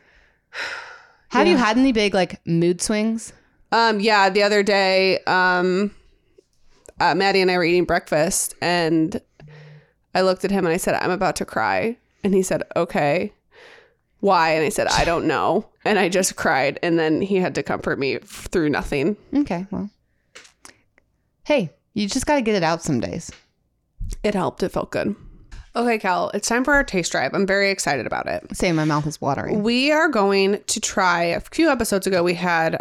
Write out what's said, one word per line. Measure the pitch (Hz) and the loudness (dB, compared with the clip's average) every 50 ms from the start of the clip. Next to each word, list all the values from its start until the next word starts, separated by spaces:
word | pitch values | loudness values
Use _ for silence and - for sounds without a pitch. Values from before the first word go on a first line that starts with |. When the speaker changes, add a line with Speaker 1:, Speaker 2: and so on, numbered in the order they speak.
| _ _ _ _ _ _ _ _ _ _ | _ _ _ _ _ _ _ _ _ _
Speaker 1:
<sighs> | - - - - - - - - - - - - _ _ _ _ | -12 -12 -10 -10 -10 -12 -14 -18 -20 -20 -20 -20 _ _ _ _
Have | - 247 294 349 | 0 4 4 6
you | 359 | 6
Speaker 2:
Yeah. | 262 240 | 4 4
Speaker 1:
had | 214 220 247 | 2 4 4
any | 262 269 240 | 4 4 4
big, | 220 208 202 196 | 2 2 2 2
like, | 196 180 175 - - _ | 2 0 0 -4 -8 _
mood | - 170 165 170 175 180 175 | -2 0 2 2 2 2 0
swings? | - - 220 208 214 226 226 226 - - - - _ _ _ _ _ _ | -2 -2 0 0 0 0 -2 -4 -8 -12 -16 -20 _ _ _ _ _ _
Speaker 2:
Um, | - 226 233 226 226 208 | 0 2 2 2 2 2
yeah, | 196 220 220 208 196 190 | 2 2 4 4 4 4
the | 185 202 202 | 4 4 2
other | 202 208 208 202 | 4 4 2 2
day, | 208 202 196 196 190 190 190 190 190 180 - - - | 4 2 2 2 4 4 4 4 2 2 0 0 0
um, | 170 185 185 185 180 180 180 185 180 185 208 202 - - - _ _ _ _ _ _ _ _ _ _ _ _ _ _ _ _ - - - | 2 2 4 2 2 2 2 0 0 0 -2 -2 -6 -10 -20 _ _ _ _ _ _ _ _ _ _ _ _ _ _ _ _ -20 -6 0
uh, | - 143 147 | 0 2 2
Maddie | 175 196 196 190 190 | 2 2 2 2 4
and | 185 185 | 2 2
I | 180 180 | 2 2
were | 175 | 2
eating | 160 175 180 175 | 2 2 2 2
breakfast, | - 165 175 - - 180 151 151 180 196 - - - - - | 2 0 -2 0 0 0 0 2 0 0 -2 -4 -6 -6 -4
and | - 165 175 175 170 160 170 160 160 160 - - - _ _ - - - 151 - - - - - - _ _ _ _ _ - | -2 0 0 0 2 2 2 2 0 0 -2 -6 -10 _ _ -20 -20 -20 -20 -20 -20 -20 -20 -20 -20 _ _ _ _ _ -2
I | 180 | 0
looked | 190 190 185 185 - | 2 2 0 0 -2
at | 190 | -2
him | 196 196 180 | 0 0 0
and | 170 160 | 0 0
I | 185 | 0
said, | - 214 151 | 0 -2 -2
"I'm | - - 147 | 0 0 -2
about | 180 175 196 170 - - | -2 0 -2 -2 -2 -4
to | 196 | -8
cry." | - - - 110 - 98 92 185 226 240 - _ _ _ _ - | -6 -4 -2 -2 0 0 0 -2 -2 -4 -8 _ _ _ _ -2
And | 202 185 | 0 2
he | 190 190 | 2 2
said, | - - 151 - - - | 0 -2 -4 -4 -4 -4
"Okay. | - 175 170 - 196 147 143 147 175 208 - - _ _ _ _ - - - - - _ _ _ _ _ _ _ _ | -4 -4 -2 -2 0 0 2 0 0 -2 -4 -8 _ _ _ _ -20 -20 -20 -20 -20 _ _ _ _ _ _ _ _
Why?" | - 196 190 175 160 165 | 0 2 2 4 4 2
And | 156 160 156 | 2 2 0
I | 135 | 0
said, | - - 117 - | 0 0 0 0
"I | - 107 147 | 2 2 2
don't | 170 170 156 - 156 | 0 0 0 0 0
know." | 143 113 87 113 165 214 214 - _ _ _ | 0 0 0 0 0 0 -2 -6 _ _ _
And | - 214 180 | 0 0 2
I | 196 170 | 2 2
just | 190 180 196 - - | 0 0 -2 -2 -4
cried, | - - 214 151 135 139 143 - - | -2 -2 0 0 2 0 0 -2 -2
and | - 175 165 165 | -2 0 0 2
then | 160 156 160 - | 2 2 0 0
he | 196 190 202 | 0 0 0
had | 185 185 160 - | 0 0 -2 -2
to | - 139 | -4 -4
comfort | - 202 190 - 185 147 113 | -4 -6 -4 -4 -4 -4 -2
me | 139 135 117 | -2 -4 -4
f-, | - - - - - - - | -4 -8 -12 -18 -16 -12 -4
through | - 190 160 151 | -2 0 0 2
nothing. | 135 92 95 - 143 143 135 175 208 - - - - | 0 -2 -2 -2 -2 -2 0 -2 -2 -4 -8 -4 -2
Speaker 1:
Okay, | 285 294 - 190 170 190 196 | -2 -2 -2 -4 -6 -6 -8
well. | 190 185 190 208 - _ _ _ _ _ _ _ _ - - - _ _ - - - _ _ _ _ _ _ _ _ _ _ _ _ _ _ | -8 -8 -8 -10 -12 _ _ _ _ _ _ _ _ -20 -20 -20 _ _ -20 -20 -20 _ _ _ _ _ _ _ _ _ _ _ _ _ _
Hey, | - 302 277 190 151 - _ _ _ _ | 0 0 0 0 -2 -8 _ _ _ _
you | - 208 196 | -4 -4 -4
just | - 269 - | -4 -4 -2
gotta | - 294 285 | 0 0 0
get | 233 226 214 | 2 0 0
it | 196 165 | 0 0
out | 156 170 165 | 0 -2 -2
some | - - 151 120 | -2 -4 -2 -2
days. | 101 92 - 170 - - - - _ _ _ _ _ _ _ _ _ _ _ - - - - - - | -4 -4 -6 -10 -10 -12 -18 -20 _ _ _ _ _ _ _ _ _ _ _ -12 -10 -10 -8 -4 -4
Speaker 2:
It | 214 208 | -2 -2
helped. | 190 175 127 - - 196 | -2 -2 -4 -4 -4 -6
It | 180 | -4
felt | - - - - | -4 -6 -6 -4
good. | - - 80 202 202 - - - - - - - - - - - - | -4 -4 -4 -4 -6 -8 -12 -20 -20 -20 -20 -20 -20 -20 -20 -8 -6
Okay, | 247 233 240 233 214 | -4 -2 0 -2 -2
Cal, | - 190 180 175 175 - - | -2 -2 -2 -2 -2 -4 -4
it's | 208 - - | -6 -4 -2
time | 226 240 262 | -2 0 2
for | 302 285 | 2 2
our | 277 269 | 2 2
taste | - - 185 165 - | 0 -2 -4 -2 -2
drive. | - 170 127 135 - | -2 -2 -2 -2 0
I'm | - 202 | -2 0
very | 185 190 196 202 196 | 0 0 0 0 0
excited | 190 190 - - 143 131 104 - | 0 -2 -2 -2 -2 -2 -2 -4
about | - 62 62 - | -6 -6 -4 -4
it. | - 87 - - 202 | -6 -6 -8 -10 -6
Speaker 1:
Same, | - - 185 165 156 | -4 -2 0 0 0
my | 156 | 0
mouth | 156 151 151 147 | 0 0 0 -2
is | 151 147 - | -4 -6 -6
watering. | - - 135 - 92 - - 214 | -4 -4 -4 -4 -4 -4 -4 -2
Speaker 2:
We | 202 226 240 247 262 294 | 0 0 0 2 2 2
are | 302 302 320 330 | 2 2 2 2
going | 269 220 196 196 196 196 196 190 208 196 - - | 2 2 2 2 2 2 2 2 0 -2 -4 -6
to | - 220 | -6 -6
try, | - - - 220 190 180 175 170 170 | -6 -4 -2 0 2 2 2 2 0
a | 170 170 - | 0 -2 -4
few | - - - - 320 320 | -6 -6 -2 0 2 2
episodes | 277 240 233 - 202 196 190 196 | 2 0 0 -2 -2 -2 0 0
ago, | 190 175 170 | 0 2 2
we | 180 180 | 0 0
had, | 170 175 180 170 165 160 165 170 - | -2 -2 0 0 0 0 0 -2 -2